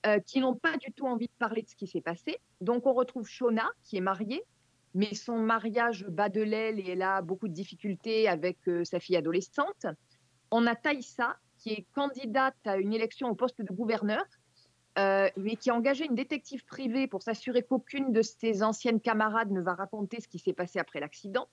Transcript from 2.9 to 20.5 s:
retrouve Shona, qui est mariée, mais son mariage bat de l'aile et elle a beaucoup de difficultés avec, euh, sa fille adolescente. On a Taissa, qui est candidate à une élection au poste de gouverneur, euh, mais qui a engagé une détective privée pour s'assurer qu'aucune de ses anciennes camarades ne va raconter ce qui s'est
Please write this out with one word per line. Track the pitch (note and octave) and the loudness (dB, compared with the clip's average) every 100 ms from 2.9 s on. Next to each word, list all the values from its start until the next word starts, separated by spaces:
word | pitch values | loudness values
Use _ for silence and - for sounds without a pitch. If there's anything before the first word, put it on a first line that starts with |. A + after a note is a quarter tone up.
retrouve | B3 B3+ B3+ G#3 | 2 2 -2 -10
Shona, | - B3 A3+ A3+ - | -2 0 2 0 -6
qui | - G3+ | -6 -2
est | |
mariée, | F#3 F#3+ G#3+ E4+ A#4 _ _ _ _ | 0 0 -2 -6 -8 _ _ _ _
mais | F#3 G#3 | -2 0
son | G#3 - A#3 | -2 -4 0
mariage | A3 A3+ A3 A3 A#3 G#3 G3 | 2 2 2 2 2 0 -6
bat | E3 G3+ | 0 0
de | G3+ | 2
l'aile | G#3+ A3 A3 A3 | 0 0 0 -2
et | F#3 | -4
elle | F#3 | -2
a | F#3 F#3+ | 0 0
beaucoup | E3+ F#3 A3 | -2 -6 -6
de | |
difficultés | D#3+ G3 F3+ G#3 F#3 A3 A3 A3 | -6 -10 -8 -6 -6 0 4 4
avec, | E3+ F3 F3+ - | 4 0 -2 -2
euh, | F3 | 0
sa | E3+ F3+ | 0 -4
fille | - F3 | 0 0
adolescente. | D#3 E3+ G3 - D#4 G4+ G#3 D#3 _ _ _ _ _ | 2 0 -2 -2 -2 -2 -8 -8 _ _ _ _ _
On | A#3 A#3 | 4 4
a | |
Taissa, | A3+ D#4 D4 A#3 - A#3+ - _ _ | 2 0 -2 -4 -2 -2 -2 _ _
qui | A3+ | -8
est | G#3+ F#3 | -8 -6
candidate | - C#4 C4 B3+ A#3 C4 C4+ A3 | -2 -2 -2 -2 2 2 0 -2
à | F#3+ | 0
une | G3 | 2
élection | A3 A3+ - B3+ | 0 -2 -2 -4
au | |
poste | G#3 B3 B3+ | 0 -2 -2
de | G3 | -8
gouverneur, | F#3 A3+ A3 G3+ A3 G4+ _ _ _ _ _ _ - | -4 -2 0 0 -2 -4 _ _ _ _ _ _ 0
euh, | G3 G3 G3 - | 4 6 4 2
mais | G3 A3+ | -4 0
qui | - | 2
a | |
engagé | A#3+ A#3+ C#4 | 2 4 2
une | D#4 | 0
détective | A#3 C4+ D4 - C4+ _ | 0 0 -4 -6 -14 _
privée | - C4+ A#3+ C4+ | -6 -2 0 0
pour | F#3+ | -2
s'assurer | A#3 A3 - B3 | -4 -6 2 0
qu'aucune | B3 B3+ - C#4 C4+ | 2 0 0 -4 2
de | A3+ | 4
ses | A3 - A3+ G3+ | 2 0 0 2
anciennes | A3 G#3+ B3 A3+ | 2 2 2 2
camarades | A#3 G#3+ G#3+ A3 G#3+ | 2 2 2 2 0
ne | G3 | 0
va | F3 | 0
raconter | F3 G3 G#3+ G3 A#3 | -2 -6 -6 -6 -8
ce | - | -10
qui | E3+ | -6
s'est | - | -4